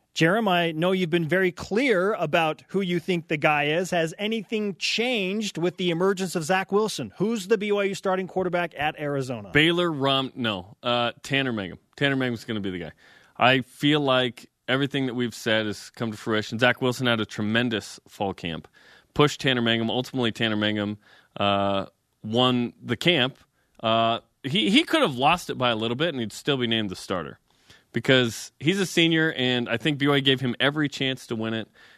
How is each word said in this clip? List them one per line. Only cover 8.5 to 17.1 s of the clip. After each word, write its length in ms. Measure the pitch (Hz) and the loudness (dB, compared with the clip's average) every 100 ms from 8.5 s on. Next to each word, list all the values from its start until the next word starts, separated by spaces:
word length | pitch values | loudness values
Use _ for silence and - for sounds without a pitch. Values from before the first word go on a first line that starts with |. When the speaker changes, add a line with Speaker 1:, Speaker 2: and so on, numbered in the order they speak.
| 175 175 - | -2 -2 -2
Speaker 1:
at 180 | 151 - | -4 -4
Arizona? 500 | 147 139 127 117 98 | -4 -4 -4 -8 0
Speaker 2:
Baylor 380 | 143 160 175 170 | 4 6 4 0
Rom-, 420 | 147 135 135 131 131 | 0 2 2 0 -2
no, 400 | 117 95 98 - | -2 -2 -6 -8
uh, 260 | 123 120 120 - | -2 0 -2 -4
Tanner 280 | - 139 135 | -2 0 0
Mangum. 280 | 110 92 82 _ - | -2 -6 -10 _ -2
Tanner 180 | 143 | 0
Mangum's 300 | 135 127 117 | 0 -2 -4
gonna 160 | - 110 | -6 -4
be 100 | 95 | -4
the 80 | 90 | -6
guy. 140 | 80 - - - _ - | -8 -14 -20 -20 _ 2
I 260 | 120 131 | 4 4
feel 360 | - - 147 151 | 0 -2 0 2
like 460 | 139 127 127 - - _ - | 2 2 0 -4 -18 _ -2
everything 380 | 131 139 139 131 | 0 0 -2 -4
that 80 | |
we've 200 | 123 120 | -2 -4
said 320 | - 117 110 107 | -4 0 0 0
has 240 | 98 - | -6 -12
come 220 | - 117 | -8 -6
to 40 | 107 | -6
fruition. 400 | 117 107 107 110 | -2 -2 -2 2
Zach 240 | 123 120 | 2 4
Wilson 280 | 127 120 | 0 0
had 100 | 127 | 0